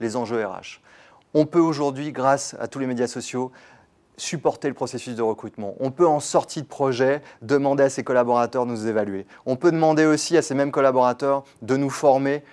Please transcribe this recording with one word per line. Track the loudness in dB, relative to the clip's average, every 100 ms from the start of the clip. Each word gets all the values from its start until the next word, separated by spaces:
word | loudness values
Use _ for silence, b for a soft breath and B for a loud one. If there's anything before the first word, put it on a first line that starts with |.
les | -6 -4
enjeux | -2 -2 -4
R | -8
H. | -16 -20 b b b b _
On | 0 2
peut | 4
aujourd'hui, | 2 2 -2 -4 -8
grâce | -2 2 2 -2 -10
à | -10
tous | -6
les | -4
médias | -2 -4
sociaux, | -4 -8 -6 -6 B B B B _ _ -14
supporter | -10 -2 -2 -2 -4
le |
processus | -4 -6 -8 -8 -2
de |
recrutement. | -2 -2 -8 -12 -10 -6
On | -4
peut, | 2 2
en | 2
sortie | 0 0 0 -8
de | -10
projet, | -2 0 2 2 0 B B
demander | 0 2 2 4
à | 2
ses | 0
collaborateurs | 0 2 4 2 2 -2 -4
de |
nous | -4 -2
évaluer. | -2 -2 -6 -12 B -6
On | 0
peut | 2
demander | 4 2 4 4
aussi | 2 2 0
à |
ces | 2
mêmes | 0 0
collaborateurs | 2 2 4 2 2 -2 -2 -4 b
de | -4 -2
nous | -2
former | 0 2 4 2 -4 B